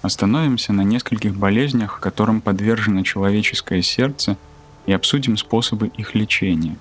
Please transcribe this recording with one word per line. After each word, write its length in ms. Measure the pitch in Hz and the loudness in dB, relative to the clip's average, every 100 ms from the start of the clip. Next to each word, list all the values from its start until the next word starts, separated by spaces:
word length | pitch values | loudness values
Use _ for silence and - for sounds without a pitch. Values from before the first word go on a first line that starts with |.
Остановимся 680 | 98 - 98 135 156 120 - | -4 0 2 2 2 0 0
на 100 | 101 | 0
нескольких 540 | 95 120 - 110 110 95 | 2 0 0 -2 -2 0
болезнях, 640 | 101 104 143 123 104 - | 2 2 2 0 -2 -4
которым 400 | 98 - 107 110 | -6 0 0 0
подвержено 640 | 110 98 104 113 107 95 | 0 0 2 0 2 0
человеческое 800 | 95 - 98 104 107 - - 92 | 0 0 2 2 0 -4 -2 -2
сердце, 540 | 85 - 131 139 - - - - - - | 0 0 0 0 -4 -4 -8 -20 -20 -12
и 80 | - | 0
обсудим 440 | 98 - 143 127 107 | 0 2 0 0 -2
способы 560 | - 110 117 107 110 - | 0 0 0 -2 -4 -4
их 200 | 107 110 | -2 -2
лечения. 600 | 107 - 98 82 80 76 | 0 0 2 0 -2 -6